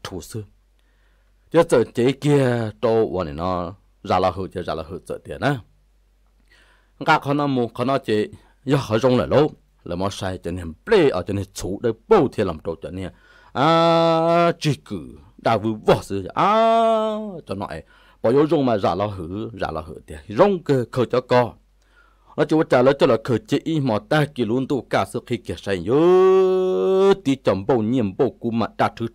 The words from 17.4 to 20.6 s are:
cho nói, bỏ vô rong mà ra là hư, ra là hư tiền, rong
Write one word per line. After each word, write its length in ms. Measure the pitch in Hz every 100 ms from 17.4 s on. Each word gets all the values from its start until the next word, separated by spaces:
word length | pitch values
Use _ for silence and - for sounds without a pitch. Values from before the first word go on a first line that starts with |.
| -
cho 80 | 95
nói, 280 | 95 78 - _ _ _
bỏ 100 | 113
vô 140 | 135 156
rong 180 | 160 131
mà 120 | 107
ra 180 | 104 87
là 120 | 104
hư, 420 | 98 82 98 113
ra 220 | 101 80
là 100 | 78
hư 120 | 80 - -
tiền, 120 | 78 87
rong 360 | 104 208 185